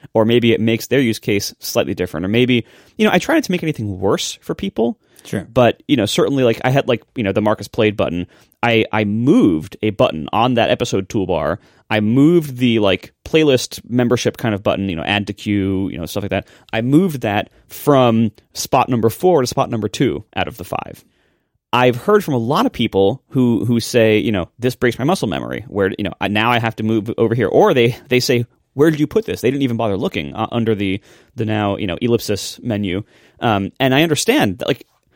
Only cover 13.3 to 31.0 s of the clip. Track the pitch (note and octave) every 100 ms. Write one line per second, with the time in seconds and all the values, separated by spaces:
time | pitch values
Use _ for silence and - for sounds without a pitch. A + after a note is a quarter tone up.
13.3 | D#3+ D3+ B2+ - - - B2 B2 B2 A#2+
14.3 | - A#2 G2+ G#2 - G2 D#2+ - G2+ G2+
15.3 | G2 G#2+ G2+ F#2+ F#2+ G2 C#2 D#2+ G#2 G2+
16.3 | F#2+ - - _ A2+ A#2+ D3 F#3+ C#3 A2+
17.3 | G2+ - _ _ - - C#3 B2 A2+ A2
18.3 | - _ - - C3+ - A#2+ A2+ - F3+
19.3 | E3 B2 C#3 - A#2 G#2+ - B2 C#2 -
20.3 | - - - F2 - - - _ _ _
21.3 | _ _ _ _ A#2+ B2+ A#2+ - G#3+ E3
22.3 | B2+ A2+ E3+ C4 - A2+ G2 G2 B2+ _
23.3 | C3+ A#2+ A2+ A#2 A#2 - B2 A2 G#2+ A#2
24.3 | G2+ E2 - B2+ - B2 A2 C#3 F#3+ A#2
25.3 | C2+ A#1 B1 - G2+ G2 - F#2+ - G2
26.3 | G#2+ A#2 A#2+ A#2 - A2 A2+ G#2+ - A2
27.3 | A#2+ G#2 C3 G#3 C3 A#2 - - B2 C3
28.3 | A#2+ A#2+ _ _ C3 D#3+ D3 D3+ A3 -
29.3 | F#2 A#2 C#3 C3+ A2+ A2+ G2 D#3+ F#2+ C#2+
30.3 | F2+ A2 A#2 A2+ G2+ G2+ F#2+